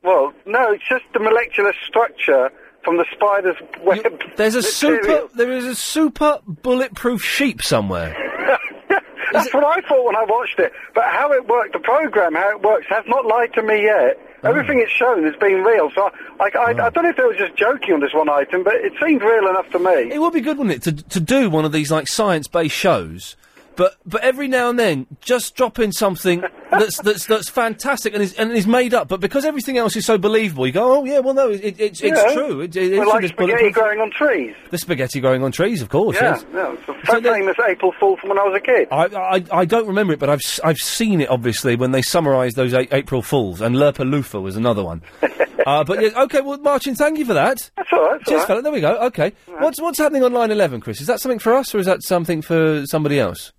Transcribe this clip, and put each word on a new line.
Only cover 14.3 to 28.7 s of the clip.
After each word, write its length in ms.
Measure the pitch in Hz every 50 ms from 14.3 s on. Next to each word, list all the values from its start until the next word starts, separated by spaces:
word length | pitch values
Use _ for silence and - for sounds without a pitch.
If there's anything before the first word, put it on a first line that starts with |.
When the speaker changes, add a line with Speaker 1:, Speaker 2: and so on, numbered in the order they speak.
| - -
Speaker 2:
Oh. 60 | - 214
Speaker 1:
Everything 320 | 240 294 262 - 285 247
it's 100 | 226 208
shown 320 | - - - 254 240 190 156
has 120 | 156 147
been 260 | - 208 196 196 185
real, 260 | 185 220 233 208 156 147 -
so 160 | - 202 185 - - - - - -
I, 40 | 190
I, 20 |
I, 40 | 202 - - 247 233
Speaker 2:
Oh. 140 | 240 240 226
Speaker 1:
I 40 | 233
don't 140 | - 339 339
know 60 | 349
if 60 | -
they 60 | -
were 120 | 254 240 214
just 180 | - 202 175 -
joking 380 | - 202 220 277 269 - 202 175
on 60 | 147
this 120 | 143 135
one 160 | - 156 156 147
item, 360 | 147 143 143 - - 180 180
but 100 | 196 220
it 180 | 240 226 196 - -
seemed 220 | 294 330 311 254
real 260 | 202 214 233 220 202 190
enough 220 | 185 190 180 -
to 80 | - 180
me. 320 | 175 185 180 143 120 120
Speaker 2:
It 100 | - 294
would 120 | 311 339
be 80 | 339 320
good, 180 | 226 294 311 277
wouldn't 260 | 277 208 156 123 -
it, 120 | 175 156
to, 120 | 143 - -
to 100 | - 185
do 280 | 160 - 240 277 262 202
one 160 | 156 156 156
of 60 | 156
these, 220 | 147 156 151 139
like, 160 | 156 156 143 -
science-based 680 | - - 214 202 180 156 143 - - 175 165 151 -
shows, 600 | - - 196 156 110 87 78 80 92 - - - _ _ _ _ - - _ -
but, 180 | - 269 285 - _ _
but 160 | 185 165 220
every 260 | - 254 262 262 285 269
now 200 | 254 254 247 240
and 100 | 240 240
then, 280 | 233 202 160 135 131 _ 147 _
just 320 | - - 247 247 - - _
drop 240 | - 254 226 - -
in 120 | 226 208
something 500 | 175 - 220 202 185 - - 185 175 175 185 - - -
Speaker 1:
<laughs> 120 | - -
Speaker 2:
that's, 300 | - 403 220 208 - -
that's, 240 | - 202 214 185 -
that's 220 | - 220 220 185 -
fantastic 640 | - 254 233 226 214 220 - 262 285 226 - 220
and 100 | 202 208
is, 120 | 208 185 -
and 180 | - 220 220
is 140 | 240 226 180
made 260 | 202